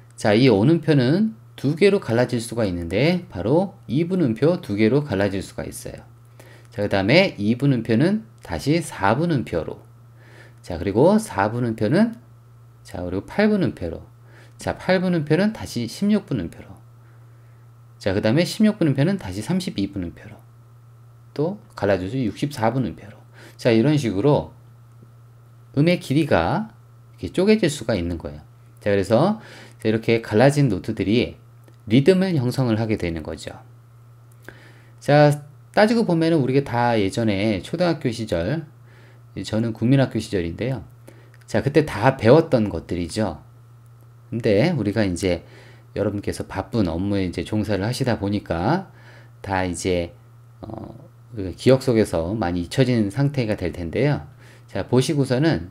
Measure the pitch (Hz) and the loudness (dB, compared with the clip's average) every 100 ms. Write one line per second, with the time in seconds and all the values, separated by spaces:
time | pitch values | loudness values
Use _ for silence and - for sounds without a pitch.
0 | - - 113 107 131 98 123 165 160 147 | -20 -4 2 4 6 6 4 2 2 2
1 | 123 175 220 - - - 135 160 196 196 | 4 2 0 -4 -20 -6 -4 2 2 2
2 | - 113 123 120 110 117 104 87 85 95 | 0 0 0 -2 -4 -4 -2 -2 -2 0
3 | 147 180 - 92 92 160 190 - - 127 | 2 0 -4 -6 0 0 0 -8 -6 -4
4 | 170 185 139 113 151 180 - 101 110 135 | -2 0 0 2 0 0 -4 2 4 4
5 | 147 98 101 95 - - 80 - - - | 0 0 0 -2 -8 -12 -12 -12 -14 -16
6 | - - - - - - - - 104 98 | -20 -20 -20 -20 -20 -20 -14 -6 0 0
7 | 95 160 190 - 104 123 143 123 110 113 | 4 4 4 0 -2 0 2 0 0 2
8 | 165 214 - - - 80 131 165 147 - | 2 0 -6 -20 -10 -6 0 -2 -2 -2
9 | 98 120 170 143 - 85 - - - - | 0 2 0 0 -2 -4 -6 -12 -18 -20
10 | - - - - - - - 85 90 98 | -20 -20 -20 -20 -20 -20 -10 -6 -2 2
11 | 165 214 220 98 104 120 123 110 104 165 | 4 4 0 -2 -2 0 -4 -2 2 2
12 | 233 - - - - - - - - 85 | 2 -2 -20 -20 -20 -20 -20 -20 -14 -10
13 | 87 90 - - 214 208 127 - 85 80 | -6 -6 -4 0 2 2 -2 -4 -8 -10
14 | - - - - - - 95 - - 185 | -16 -20 -20 -20 -20 -8 -6 -4 0 0
15 | 185 175 147 156 214 214 - - 117 - | 2 -2 0 2 2 -2 -10 -8 -8 -4
16 | 202 208 - 120 82 - - - - - | 0 0 0 -4 -4 -10 -20 -20 -20 -20
17 | - - - - - - - - - - | -20 -20 -20 -20 -20 -20 -20 -20 -20 -6
18 | 104 98 110 143 180 - 214 202 160 123 | -2 0 2 2 0 2 2 2 0 2
19 | 156 202 98 95 107 185 - - 98 98 | 0 0 -6 -10 -4 -4 -4 -6 -6 -6
20 | 85 - - - - - - - - - | -10 -12 -20 -20 -20 -20 -20 -20 -20 -20
21 | - - - - 160 208 - - 101 95 | -20 -20 -12 -4 -4 -6 -14 -4 0 0
22 | 95 131 113 - 143 147 110 131 101 - | -2 -2 -4 -4 -6 0 0 0 -4 -8
23 | - - - - - - 131 113 131 151 | -18 -20 -20 -20 -20 -2 2 4 4 2
24 | 117 92 131 123 76 - - - - - | 0 0 2 2 0 -14 -20 -20 -20 -20
25 | - - - - - - - 131 165 175 | -20 -20 -20 -20 -20 -20 -6 0 2 0
26 | - 139 143 92 85 160 220 - - - | 0 0 2 2 2 0 -4 -12 -20 -20
27 | - - - - 196 220 170 - - 104 | -20 -12 -6 0 0 2 0 -2 -4 -2
28 | 87 82 78 73 - - - - 104 101 | -2 -6 -8 -14 -20 -20 -20 -8 0 0
29 | 95 113 175 220 - - - - 110 110 | 4 4 4 0 -8 -20 -20 -4 -2 0
30 | 113 113 - 107 135 147 139 90 - 107 | 0 0 2 4 4 4 2 0 -4 -4
31 | 95 117 85 - - - - - - 120 | 0 2 0 -6 -20 -20 -20 -20 0 4
32 | 143 185 190 165 120 120 123 110 113 104 | 4 4 2 0 0 -2 0 0 0 -2
33 | 87 82 76 80 - - - - - - | -4 -6 -10 -12 -14 -16 -20 -20 -20 -20
34 | - - - - - - - - - - | -20 -20 -20 -20 -20 -20 -20 -20 -20 -10
35 | - 147 147 147 - - - - 214 233 | 2 6 6 4 -6 -20 -4 2 4 4
36 | 185 165 160 165 127 135 135 120 120 117 | 2 2 2 2 2 0 0 0 2 2
37 | 95 117 113 95 110 95 - 165 175 151 | 0 0 0 0 0 -2 -4 -2 -2 -2
38 | 131 110 107 85 87 156 151 - - - | -4 -6 -4 -2 -2 -4 -6 -20 -20 -20
39 | - - - - 95 110 117 110 113 135 | -20 -20 -16 -12 -6 -4 -4 -2 2 2
40 | 127 113 - 98 82 90 117 123 - - | 2 -2 -4 -4 -4 -4 -6 -6 -10 -20
41 | - - - - - - 143 156 151 101 | -20 -20 -20 -20 -4 -2 2 2 0 0
42 | 123 131 110 151 160 123 104 80 - 87 | 0 4 6 6 6 0 0 -4 -6 -6
43 | 85 107 104 73 - - - - - - | -4 -4 -4 -6 -16 -20 -20 -20 -20 -20
44 | - - - 113 120 98 156 151 104 113 | -20 -20 -10 -4 2 4 2 0 0 0
45 | 101 85 95 82 - - - - - - | 0 0 -2 -2 -6 -20 -20 -20 -12 -4
46 | 104 101 98 85 - 98 - 117 90 82 | -4 -2 -6 -8 -8 -8 -4 -2 0 -2
47 | 101 101 92 87 - 107 107 98 104 127 | -2 -2 -2 -4 -4 -4 -2 -2 -2 -2
48 | 120 107 98 101 - 82 98 180 185 - | -2 -2 -2 -4 -4 -2 0 0 -4 -18
49 | - - - - 95 95 92 82 92 87 | -20 -20 -20 -16 -6 -4 -2 -4 -2 -2
50 | 85 - - - - - - - - - | -4 -10 -20 -20 -20 -18 -14 -14 -14 -16
51 | - - - 113 92 82 123 131 131 113 | -20 -20 -16 -10 -8 0 4 4 4 2
52 | 101 85 82 113 87 87 85 - 113 120 | 2 0 -4 -2 -2 -2 -2 0 2 2
53 | 101 120 143 143 107 101 87 78 82 95 | 0 0 -2 0 -4 -2 -4 -6 -6 -2
54 | 143 127 - - - - - 101 92 123 | 0 -2 -6 -20 -20 -20 -10 -8 0 0
55 | 131 143 131 127 160 98 87 | 2 -2 0 0 2 0 -4